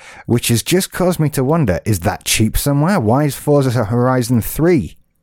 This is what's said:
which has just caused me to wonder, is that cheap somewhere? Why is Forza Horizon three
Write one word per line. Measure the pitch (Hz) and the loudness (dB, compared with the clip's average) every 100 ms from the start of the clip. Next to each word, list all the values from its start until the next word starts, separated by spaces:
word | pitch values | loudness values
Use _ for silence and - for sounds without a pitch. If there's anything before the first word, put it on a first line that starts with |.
| - - | -16 -12
which | - 120 - | -2 0 2
has | 117 | -2
just | - 180 - | 0 -2 -2
caused | - 185 160 | -2 -2 0
me | 147 | -2
to | 143 | 0
wonder, | 131 170 120 87 | 0 0 0 0
is | - 98 | -2 -2
that | 101 85 | -2 -4
cheap | - - 110 - | -4 0 0 0
somewhere? | 143 143 160 202 | 0 0 2 0
Why | 107 127 | 2 2
is | 147 - | 0 -2
Forza | - 143 131 117 | 0 2 2 0
Horizon | 101 120 123 127 113 120 | 0 0 0 0 0 -2
three | - - 165 165 76 - _ _ | -2 -2 2 2 -2 -10 _ _